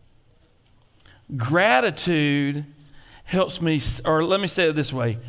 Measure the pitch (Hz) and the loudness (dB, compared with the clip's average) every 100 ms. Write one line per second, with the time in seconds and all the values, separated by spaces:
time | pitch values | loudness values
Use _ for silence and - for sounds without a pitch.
0 | _ _ _ _ _ _ _ _ _ _ | _ _ _ _ _ _ _ _ _ _
1 | - - - 139 117 165 208 254 226 147 | -20 -20 -10 -4 0 2 4 4 2 0
2 | 180 160 147 143 143 147 147 - - - | 0 2 2 2 0 -2 -8 -14 -20 -20
3 | - - - 180 185 - 165 151 - - | -20 -20 -4 -2 -2 -2 0 0 0 -2
4 | - 156 170 196 185 - 165 156 139 127 | 0 0 2 0 0 0 0 0 -2 -2
5 | 120 113 | -2 -4